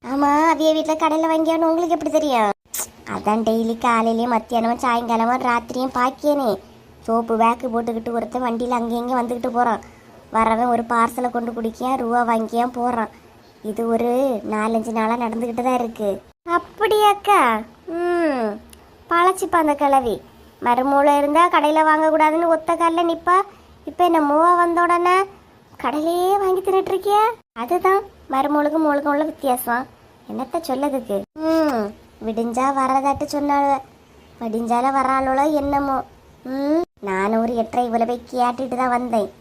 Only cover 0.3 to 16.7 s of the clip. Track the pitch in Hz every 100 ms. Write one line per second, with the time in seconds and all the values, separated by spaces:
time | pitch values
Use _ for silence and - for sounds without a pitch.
0.3 | 294 320 311 311 311 311 311 320 311 320
1.3 | 320 320 330 330 330 339 330 311 302 302
2.3 | 247 208 202 _ - - - - 202 196
3.3 | 220 226 226 226 233 247 233 226 226 240
4.3 | 233 233 240 226 240 262 240 240 226 226
5.3 | 247 254 240 233 254 254 254 247 269 294
6.3 | 285 254 190 - - - - - 226 226
7.3 | 226 226 233 262 226 233 226 226 233 226
8.3 | 247 247 226 247 247 233 233 240 254 240
9.3 | 240 254 240 240 208 - - - - -
10.3 | 220 226 220 247 233 233 240 226 233 247
11.3 | 240 233 226 226 220 254 262 233 240 233
12.3 | 226 220 233 247 247 240 240 214 - -
13.3 | - - - 208 208 233 226 233 247 277
14.3 | 226 208 214 220 226 220 220 220 240 233
15.3 | 226 240 233 247 254 233 226 208 190 -
16.3 | _ - 339 -